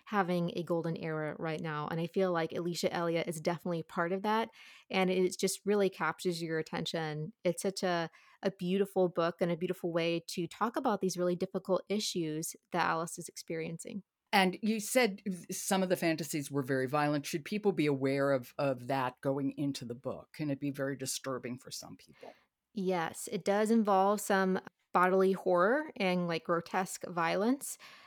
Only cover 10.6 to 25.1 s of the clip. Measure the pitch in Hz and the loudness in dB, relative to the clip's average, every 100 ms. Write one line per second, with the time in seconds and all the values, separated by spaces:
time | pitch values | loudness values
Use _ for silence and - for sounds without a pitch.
10.6 | 220 311 269 202 185 180 180 175 185 185 | -2 0 0 0 0 0 0 0 -2 -4
11.6 | - 180 - 202 - 180 156 151 165 - | 0 0 0 -4 -2 -2 -2 -4 -6 -10
12.6 | _ 175 170 165 170 - - - - 165 | _ 0 0 0 -4 -8 -12 -14 -8 -8
13.6 | 165 165 - 202 - _ _ 208 185 196 | -6 -10 -10 -12 -14 _ _ 4 4 2
14.6 | 214 220 208 254 233 190 208 175 - 180 | -2 -2 2 4 4 2 -6 -8 -8 -8
15.6 | - 190 185 175 170 160 156 156 139 139 | 0 2 2 2 2 0 -2 -4 -2 -2
16.6 | 131 135 131 147 147 147 - 170 139 208 | 0 0 2 2 2 0 -2 -6 -4 0
17.6 | 208 147 147 135 135 139 139 135 120 - | 0 2 2 2 2 2 4 2 0 -2
18.6 | 143 127 123 135 127 - 139 135 135 147 | -2 -2 -2 0 0 -2 -2 0 -2 -2
19.6 | 143 139 120 123 131 87 - - 151 139 | -4 -4 -8 -8 -8 -8 -10 -6 -4 -2
20.6 | 143 139 135 135 131 - 135 131 123 131 | -4 -4 -4 -4 -6 -6 -6 -6 -6 -10
21.6 | - - - 101 - - - - _ _ | -12 -14 -14 -18 -20 -20 -20 -20 _ _
22.6 | _ 208 185 180 160 - - 202 196 202 | _ -4 -2 0 -2 -6 -8 -4 0 2
23.6 | 214 233 208 190 196 208 - 196 190 185 | 4 4 6 6 4 2 2 2 2 0
24.6 | - - _ 185 180 | -4 -16 _ 4 6